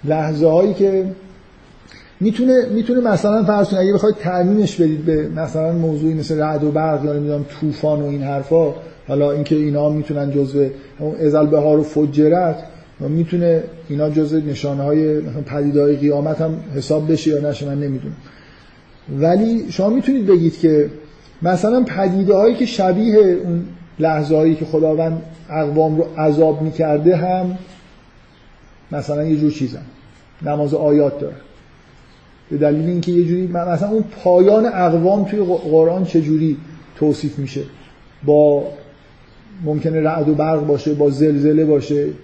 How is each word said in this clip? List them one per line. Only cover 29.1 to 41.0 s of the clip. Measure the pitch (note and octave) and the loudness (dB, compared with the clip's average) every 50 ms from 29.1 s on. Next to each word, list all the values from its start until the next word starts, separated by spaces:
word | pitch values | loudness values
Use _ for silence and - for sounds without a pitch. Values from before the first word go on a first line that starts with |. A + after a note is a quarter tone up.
| D3 D3 D3+ | -4 -4 0
یه | D#3+ D#3 | 0 0
جور | D3 D3+ D3+ C#3 | 2 0 0 0
چیزن، | - C#3 B2 - - - - - - - - - - - - - - D#3+ | -2 -6 -6 -6 -10 -16 -18 -20 -20 -20 -20 -20 -20 -20 -20 -20 -12 -6
نماز | D3+ D3 D3+ D3 C#3+ D3 | -4 -2 -2 -2 -2 -2
آیات | D3+ D#3 D3 D3 D3+ D3 C#3 - - | 0 2 2 4 4 4 2 0 -4
داره، | - C#3+ - - - - - - - - - - _ _ - - - - - - - - - - _ _ | -10 -10 -10 -12 -20 -20 -20 -20 -20 -20 -20 -20 _ _ -20 -20 -20 -20 -20 -20 -20 -20 -20 -20 _ _
به | - | -4
دلیل | C#3 D3 D3 D3 D#3 D#3+ E3+ | 0 2 2 2 2 0 -2
اینکه | F3+ F3 E3 F3+ F3 | -2 -2 -2 0 2
یه | F3 F3 | 2 2
جوری | D#3+ E3+ F3+ F#3 | 2 0 -2 -2
م-، | F3+ F3 | -4 -4
مثلاً | F3 E3+ F3+ F3 D3+ F3+ G3+ | -4 -2 -2 -2 -2 -2 0
اون | G#3+ A3 G#3 - - - - | 0 -2 -2 -4 -8 -4 0
پایان | F#3 F3+ F3+ F#3 G3 G#3 A3 A3 | 2 4 6 6 6 6 4 2
اقوام | A#3+ G#3+ F#3 F3+ F3 D#3+ E3+ E3 F#3 G3 G#3 G3 | 2 0 0 0 2 2 2 2 2 2 2 0
توی | F3+ - G#3 | -2 -2 -2
ق-، | G3+ F3 F3+ E3 - D#3+ | -2 0 -2 -2 -2 2
قرآن | D3+ D#3+ D#3+ E3 F3 F#3+ F#3 | 4 4 4 4 2 0 -4
چه | E3+ - E3+ | 0 0 0
جوری | D#3 D3 D#3 D#3 D#3+ D#3+ D3 C3 - - - - - - - | 2 2 0 2 2 0 -2 -2 -6 -18 -20 -20 -20 -20 -8
توصیف | - D3+ D3+ C#3+ - - D3 - - | -2 0 0 0 0 -4 -8 -6 -6
می‌شه، | C#3 B2+ - C#3+ C#3+ - - - - - - - - - _ - - | -8 -8 -8 -10 -10 -10 -14 -20 -20 -20 -20 -20 -20 -20 _ -10 0
با | C#3 D3 D3+ D3+ D3 D3 C#3+ - - - - - - - - - - - - - - - - - - G#3 F#3+ F3 | 2 4 6 6 6 4 2 0 -4 -12 -14 -20 -20 -20 -20 -20 -20 -20 -20 -20 -20 -20 -20 -20 -20 -16 -10 -6
ممکنه | D3+ D3+ D3+ - E3 D#3+ D#3+ | -4 -4 -2 -2 -2 -2 0
رعد | D#3 D#3 D#3+ E3+ D3+ D3 | 0 0 0 0 0 0
و | D#3 | 0
برق | D3 D#3 D#3 D#3+ D#3 D3 | 0 0 0 0 0 0
باشه، | D3+ D3 C#3 - D#3 D3+ | 0 -2 -2 0 -2 0
با | C#3+ | 2